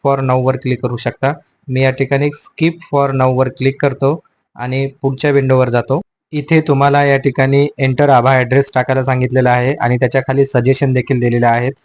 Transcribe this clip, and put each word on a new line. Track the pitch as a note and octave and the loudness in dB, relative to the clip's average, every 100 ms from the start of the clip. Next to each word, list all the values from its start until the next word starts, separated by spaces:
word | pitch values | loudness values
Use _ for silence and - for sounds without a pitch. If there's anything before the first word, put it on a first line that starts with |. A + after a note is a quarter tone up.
| C#3 | -2
for | C3+ | -2
now-वर | C3 B2+ B2+ C3 | 0 0 0 -2
क्लिक | B2+ B2 | -4 -4
करू | A#2+ A#2+ | -4 -6
शकता. | A#2+ - C3+ D#3+ _ _ - | -8 -4 -4 -6 _ _ -8
मी | C3 | -2
या | C3 | 0
ठिकाणी | C3 C3+ C#3 C#3+ | 0 -2 -2 -2
skip | D3 - - D#3+ E3+ - | -6 -14 -4 -4 -4 -4
for | C#3+ C#3 | -2 0
now-वर | C3+ B2+ B2+ B2+ | 0 0 0 -2
क्लिक | B2 C3 C3+ | -2 -4 -2
करतो | C#3+ C3 C#3 D#3+ - _ _ - | -4 -2 -2 -2 -8 _ _ -12
आणि | B2 C3 C3+ C3+ | -8 -4 -6 -4
पुढच्या | C3+ C3 D3 | -6 -2 0
विंडोवर | C#3 C3 C3 B2 | 0 2 2 2
जातो. | A#2+ A#2 C#3 - _ _ | -2 -2 -4 -6 _ _
इथे | D3+ C#3+ D#3+ | -8 0 0
तुम्हाला | D#3 C#3 C#3 C#3+ | 2 2 2 2
या | C#3+ C#3 | 2 2
ठिकाणी | C#3 C3+ C3+ C#3 C#3+ - | 0 0 0 2 0 0
एंटर | C3+ B2+ C#3+ | -2 2 4
आभा | B2+ B2 | 4 4
ॲड्रेस | C3 B2 C3 C#3 | 2 2 0 0
टाकायला | B2+ B2+ C3 | -2 -2 -2
सांगितलेला | C3 B2+ B2 B2+ B2 | 0 0 0 0 2
आहे | B2 B2 | 2 0
आणि | D3 A#2+ B2 | -2 -2 0
त्याच्या | B2 C3+ | 0 -2
खाली | C3 C3 C3+ | -2 0 0
सजेशन | B2+ A#2+ C3 C3+ | 0 0 2 0
देखील | B2+ B2 B2+ | 0 -2 0
दिलेले | A#2+ A#2+ A#2+ | 0 2 2
आहेत. | A#2 B2 C#3 | 0 -2 -8